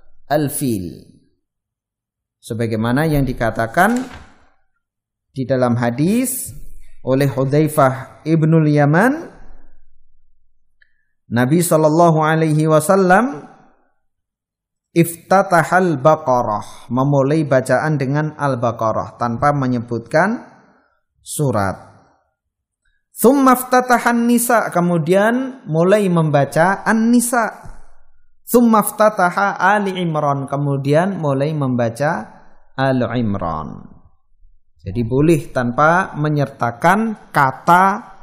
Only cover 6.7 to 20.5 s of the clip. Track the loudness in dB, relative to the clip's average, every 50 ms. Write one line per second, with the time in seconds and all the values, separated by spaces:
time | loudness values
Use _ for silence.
6.7 | -12 -12 -14 -14 -16 -8 -4 -2 0 0 0 0 0 -2 -2 0 2 2 2 2
7.7 | 2 2 2 2 2 -2 -8 -16 -18 -10 -4 -2 0 2 2 2 2 2 2 2
8.7 | 2 2 2 2 4 4 2 2 0 -2 -8 -14 -18 -18 -16 -16 -16 -16 -16 -18
9.7 | -18 -20 -20 -20 -20 -20 -20 -20 -20 -20 -20 -20 _ _ _ _ _ _ _ _
10.7 | _ _ _ _ _ _ _ _ _ _ _ -6 -2 -2 0 2 0 0 2 2
11.7 | 2 2 2 2 4 4 4 4 4 2 2 0 0 0 0 0 0 0 2 2
12.7 | 2 2 2 2 2 2 4 4 4 4 2 0 -4 -10 -14 -18 -20 _ _ _
13.7 | _ _ _ _ _ _ _ _ _ _ _ _ _ _ _ _ _ _ _ _
14.7 | _ _ _ _ 0 0 0 0 -2 -8 -2 2 2 2 4 4 2 2 2 2
15.7 | 2 2 2 0 0 2 4 4 4 4 2 0 0 0 0 -2 -4 -6 -6 -10
16.7 | -18 -20 -12 -6 -2 -2 0 2 2 2 2 2 0 0 0 2 2 2 2 2
17.7 | 0 0 0 -2 -2 -2 -2 -2 -2 -2 -4 -4 -6 -4 -4 -4 -2 -2 -2 -4
18.7 | -2 -2 -2 -2 -2 -4 -6 -8 -8 -6 -6 -4 -2 0 0 0 0 0 0 -2
19.7 | -2 -2 -4 -4 -6 -8 -4 -2 0 0 0 0 -2 -6 -10 -16